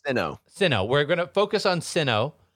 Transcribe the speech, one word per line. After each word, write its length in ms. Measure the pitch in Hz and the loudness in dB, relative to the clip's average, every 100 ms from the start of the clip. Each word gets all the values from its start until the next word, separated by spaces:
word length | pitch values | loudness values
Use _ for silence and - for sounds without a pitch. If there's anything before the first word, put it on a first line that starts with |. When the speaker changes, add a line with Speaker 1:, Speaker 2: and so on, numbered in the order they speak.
| 143 | -4
Speaker 1:
Sinnoh. 320 | 120 80 - _ | -2 -2 -6 _
Speaker 2:
Sinnoh. 320 | - 185 113 104 | -2 0 2 2
We're 180 | 143 | 0
gonna 240 | 147 170 - | 2 -2 -2
focus 360 | 196 208 208 | 0 0 0
on 160 | 202 175 | 0 -2
Sinnoh, 520 | - 175 139 107 135 - _ | -2 -2 0 0 0 -6 _